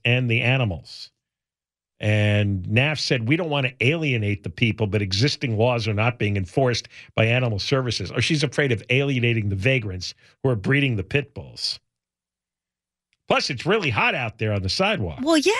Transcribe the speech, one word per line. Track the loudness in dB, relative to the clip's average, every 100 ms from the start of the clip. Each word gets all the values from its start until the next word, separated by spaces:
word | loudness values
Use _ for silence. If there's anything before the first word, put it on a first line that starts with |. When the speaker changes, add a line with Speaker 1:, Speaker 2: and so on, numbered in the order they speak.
| 0
Speaker 1:
and | 2 2
the | 0
animals. | 2 2 0 -4 -10 -20 -20 _ _ _ _ _ _ _ _ -6
And | 0 2 4 2 2 0
Naff | 0 2 2 0
said, | 0 0 2
"We | 0
don't | 0
want | 0 -2
to | 0 0
alienate | 2 0 0 0 -2
the | -4
people, | 0 0 0 0
but | 0
existing | 0 0 0 0 -2 2
laws | 2 2 -2
are |
not | 0 0 0
being | -2 -2
enforced | -2 0 2 0 -6 -18 -8
by | 0 2
animal | 2 0 -2
services." | 0 0 0 -4 -4
Or | -2
she's | 0 0
afraid | 0 0 0
of | 0 0
alienating | 0 2 0 0 0 0
the | 0
vagrants | 2 0 -2 -8 -10 -14 _ _
who | -2
are | -2
breeding | 0 0 0 -2
the |
pit | -2 -4 -4
bulls. | -12 -16 -8 -8 -8 _ _ _ _ _ _ _ _ _ _ _ _ _ _ 0
Plus, | 0 0
it's | -4 0
really | 0 2
hot | 0 0 0
out | -4 -4
there | -2
on | -2
the | -2
sidewalk. | 0 0 0 -4 -4
Speaker 2:
Well, | 2 2
yeah, | 4